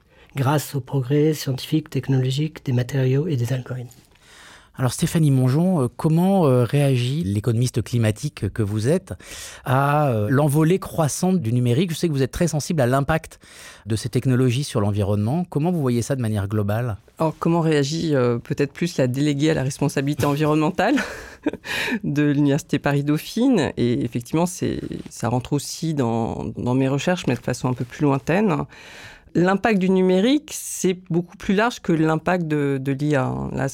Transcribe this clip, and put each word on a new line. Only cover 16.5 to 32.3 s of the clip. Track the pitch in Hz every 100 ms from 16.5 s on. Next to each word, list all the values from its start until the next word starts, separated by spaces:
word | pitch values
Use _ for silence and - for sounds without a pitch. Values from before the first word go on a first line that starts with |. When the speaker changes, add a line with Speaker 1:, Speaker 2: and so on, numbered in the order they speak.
| 107 101 110 123 95 - -
Speaker 3:
Alors | 160 160
comment | 170 170
réagit, | 160 151 139 165 170
euh, | 139 120 120
peut-être | - 139 143
plus | - 170
la | - 131
déléguée | 127 151 139 156
à |
la | 147
responsabilité | 135 - 143 147 139 147
environnementale | 147 143 151 156 156 180 196 277 - - - - -
<laughs> | - - - - 226
de | 160 143
l'Université | 147 143 143 139 - 123
Paris-Dauphine ? | 143 143 143 151 - 220 269 220 127
Et | - 120 131
effectivement, | 123 123 - 156
c'est, | 175 - 120 - - - -
ça | - 117
rentre | 123 -
aussi | 143 - - 160
dans, | 147 117 113 117 - -
dans | 113 123
mes | 127 135
recherches, | 139 175 180 -
mais |
de | 120
façon | - 123 127
un |
peu | 123
plus | 123 -
lointaine. | 147 135 - 180 220 147 143 - - - - - -
L'impact | - 180 196 240 208
du | 185
numérique, | 190 185 185 233 294 -
c'est | - - - 185 180 -
beaucoup | 170 180 -
plus | -
large | 196 233 -
que | -
l'impact | 160 156 160 -